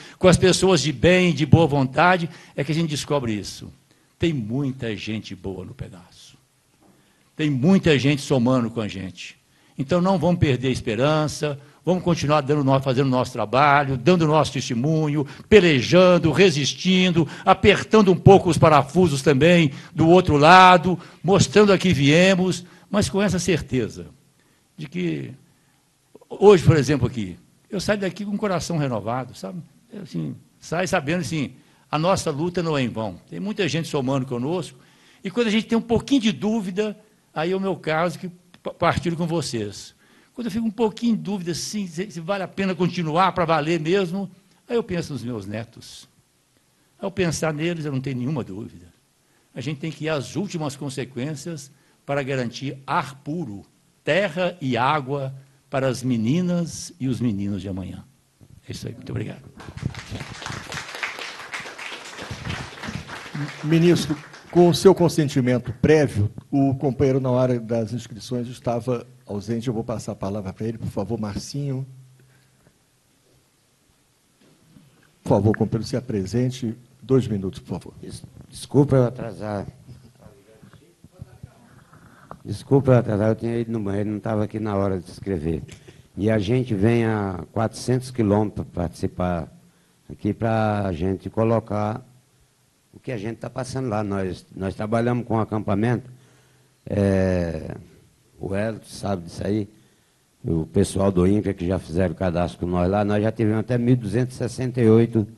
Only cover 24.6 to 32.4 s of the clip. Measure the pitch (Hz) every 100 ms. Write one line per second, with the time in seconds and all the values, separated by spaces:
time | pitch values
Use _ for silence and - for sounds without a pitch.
24.6 | _ - 156 175 175 151 127 131 _ _
25.6 | _ _ _ _ _ - _ - 196 190
26.6 | 123 160 123 147 120 117 95 87 _ _
27.6 | _ 202 180 208 190 175 208 202 214 175
28.6 | - 170 143 113 98 123 131 - 190 185
29.6 | 143 _ _ 208 175 175 151 113 - _
30.6 | - 160 185 185 139 175 139 160 131 -
31.6 | _ _ _ 147 170 190 - 139